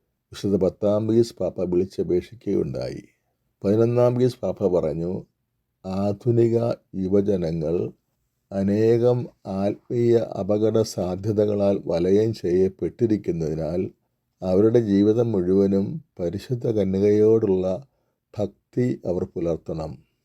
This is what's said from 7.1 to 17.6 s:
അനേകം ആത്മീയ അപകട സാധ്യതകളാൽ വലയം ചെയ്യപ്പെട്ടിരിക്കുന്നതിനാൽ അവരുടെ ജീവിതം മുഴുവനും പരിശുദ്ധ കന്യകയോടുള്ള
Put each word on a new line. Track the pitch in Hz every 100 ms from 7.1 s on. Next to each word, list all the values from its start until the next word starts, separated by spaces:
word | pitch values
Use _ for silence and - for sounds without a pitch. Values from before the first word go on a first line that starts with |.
| 101 101 92 82 82 78 87 117 - _ _ _ _ _
അനേകം | 98 98 104 113 120 123 123 - _ 110
ആത്മീയ | 95 101 - - 123 120 113 - -
അപകട | 95 107 110 113
സാധ്യതകളാൽ | 110 - 90 90 110 107 104 101 101 98 -
വലയം | 85 90 101 113
ചെയ്യപ്പെട്ടിരിക്കുന്നതിനാൽ | 110 87 92 95 - 85 - 117 104 - 82 78 78 78 90 101 - _ _ _ _
അവരുടെ | 92 92 110 120
ജീവിതം | 107 98 104 113 117
മുഴുവനും | 101 90 98 98 98 107 160 - -
പരിശുദ്ധ | 85 101 - 120 120
കന്യകയോടുള്ള | 107 95 95 104 107 107 113 107 92